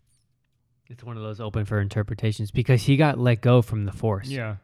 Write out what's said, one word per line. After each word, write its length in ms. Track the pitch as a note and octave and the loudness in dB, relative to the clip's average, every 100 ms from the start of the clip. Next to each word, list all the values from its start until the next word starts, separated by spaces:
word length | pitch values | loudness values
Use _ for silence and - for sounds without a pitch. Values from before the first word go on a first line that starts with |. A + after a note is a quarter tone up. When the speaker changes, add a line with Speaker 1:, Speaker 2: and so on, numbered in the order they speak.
| _ _ _ _ _ _ _ _ _ | _ _ _ _ _ _ _ _ _
Speaker 1:
It's 140 | B2 | -20
one 140 | A#2+ A2+ | -16 -12
of 60 | |
those 180 | G#2+ G#2 | -12 -10
open 240 | A2 A2 | -6 -4
for 160 | G2+ G#2+ | -2 -2
interpretations 680 | G2+ G#2+ G#2 G#2+ A2 G#2+ G#2 | 0 -2 -4 -2 -4 -4 -4
because 320 | - A#2+ B2 | -2 2 2
he 140 | - C#3 | 4 4
got 200 | D3+ B2 | 4 2
let 220 | B2 A2+ | 2 2
go 220 | B2 B2 | 4 4
from 240 | - A2 G2+ | 4 -2 -4
the 60 | |
force. 360 | - A2 F#2+ C3 | -4 -4 -4 -6
Speaker 2:
Yeah. 280 | C3+ A2 G2 | -8 -8 -10